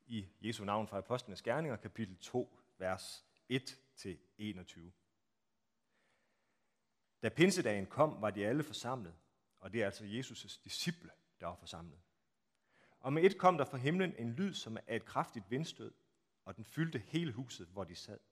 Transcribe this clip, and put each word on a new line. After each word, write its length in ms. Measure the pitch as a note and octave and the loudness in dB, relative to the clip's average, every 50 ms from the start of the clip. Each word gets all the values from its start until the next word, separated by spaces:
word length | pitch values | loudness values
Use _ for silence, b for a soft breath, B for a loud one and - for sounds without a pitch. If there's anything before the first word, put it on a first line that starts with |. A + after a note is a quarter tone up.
| _ | _
i 200 | - A#2 A2 G2 F#2+ - - | -8 -6 -6 -6 -8 -10 -8
Jesu 240 | G2+ G#2+ A2+ A2+ G#2 | -6 -6 -6 -4 -2
navn 240 | G2 G2+ G#2+ A2 G2 | 0 0 0 0 0
fra 100 | - G2 | -4 -6
Apostlenes 440 | F#2 - A#2+ B2 - - F#2+ - - | -4 -2 -4 -4 -4 -6 -12 -6 -2
Gerninger, 340 | A2+ A#2+ D3 E3 D3+ A#2+ | 0 0 0 0 -2 -4
kapitel 400 | G2+ - A2 - - A2+ F#2 F#2 | -6 -8 -10 -8 -6 -6 -6 -8
to, 420 | - - - - B2 A#2+ - - - - _ _ - | -12 -10 -4 -2 -2 -2 -2 -6 -20 -20 _ _ -4
vers 480 | F#2+ F#2 F#2+ F#2+ - - - - - _ _ _ _ - | -2 -2 -2 -2 -4 -10 -14 -16 -18 _ _ _ _ -2
et 320 | B2 C3+ B2+ - - - _ _ _ | -2 -2 -2 -4 -14 -18 _ _ _
til 220 | - - G2+ F2+ - _ _ _ - | -12 -10 -10 -10 -10 _ _ _ -10
enogtyve. 540 | G#2+ G#2+ G2+ F#2 F2+ - - F2 E2 F2 F2+ _ _ _ _ _ _ _ _ _ _ _ _ _ _ _ _ _ _ _ _ _ _ _ _ _ _ _ _ _ _ _ _ _ _ _ _ _ _ _ _ _ _ _ _ _ - | -8 -6 -6 -8 -10 -16 -16 -18 -18 -20 -20 _ _ _ _ _ _ _ _ _ _ _ _ _ _ _ _ _ _ _ _ _ _ _ _ _ _ _ _ _ _ _ _ _ _ _ _ _ _ _ _ _ _ _ _ _ -2
Da 60 | A2+ | 0
pinsedagen 580 | - - E3 F#3+ F#3 F3+ D#3+ A#2+ G#2 G2+ F#2+ | 6 8 8 8 8 6 4 2 2 2 0
kom, 360 | - - - C#3+ G#2 G#2 F#2+ G#2+ | 0 4 4 4 4 4 2 -2
var 80 | G#2 | 0
de 160 | G2 G#2 G2+ | 0 2 2
alle 160 | G#2 B2+ D3+ D3 | 2 2 2 0
forsamlet, 520 | - A2 - - A#2+ C3 B2+ G2+ E2+ E2 - _ _ _ _ _ _ _ _ | -2 -6 -6 -4 -4 -4 -4 -6 -10 -14 -16 _ _ _ _ _ _ _ _
og 120 | F#2 F#2+ F#2 | -12 -6 -2
det 100 | A#2 G#2+ | 0 0
er 40 | |
altså 180 | G2 - - A2 | 0 0 -4 -8
Jesus' 560 | G2+ G2+ A#2+ C3+ - A#2 - - G2+ - - - | -6 -6 -6 -6 -8 -10 -14 -14 -14 -16 -16 -12
disciple, 460 | G2+ - - - F3 E3+ - - E2 - - _ _ _ - | -10 -8 -4 -2 -4 -4 -4 -8 -20 -20 -20 _ _ _ -10
der 60 | F2 | -8
var 100 | E2+ F2 | -8 -8
forsamlet. 420 | - - E2 - E2+ E2+ E2+ C#2+ E2 - _ _ _ _ _ _ _ _ _ _ b b b b b b b b b | -10 -12 -14 -12 -12 -12 -14 -16 -20 -20 _ _ _ _ _ _ _ _ _ _ b b b b b b b b b
Og 120 | b C3 C#3+ | b 0 4
med 100 | D#3+ E3+ | 8 8
et 160 | G3 G3 - | 8 8 10
kom 200 | - F#3 F3+ D#3 | 8 8 8 8
der 60 | C3+ | 4
fra 120 | - - | 0 0
himlen 380 | C3 B2 C#3+ E3 F#3 F#3+ F3 - - | 0 2 2 4 4 2 0 0 -2
en 140 | A#2 A#2 A#2 | -2 -2 0
lyd, 220 | C3+ F#3+ G3+ E3+ | 0 0 0 -2
som 220 | - - - A2+ - - | -4 -6 -8 -8 -8 -6
af 100 | - A2+ | -4 -4
et 80 | A2 - | -4 -4
kraftigt 460 | - - C3+ E3 - - A#2 F#2+ F#2 | -2 -2 -2 -2 -2 -4 -10 -6 -2
vindstød, 420 | A#2+ C3+ D#3+ - - - A2+ - - _ _ _ _ _ _ _ _ _ - | -2 -2 -2 -2 -6 -10 -12 -14 -14 _ _ _ _ _ _ _ _ _ -14
og 120 | F#2+ G2 | -14 -12
den 80 | - A2 | -12 -12
fyldte 340 | - - D3 D#3+ E3 D#3 B2 | -8 -2 -2 0 0 0 -4
hele 340 | G2 - - E3 E3+ D#3 A2 | -4 -2 -2 0 0 0 -2
huset, 340 | A2+ C3 B2 - - F#2 | -6 -8 -8 -10 -12 -12
hvor 180 | E2 F2+ G2+ F#2+ | -10 -6 -6 -6
de 100 | E2 F2 | -6 -6
sad. 240 | - - - G#2 - _ _ | -12 -12 -12 -14 -16 _ _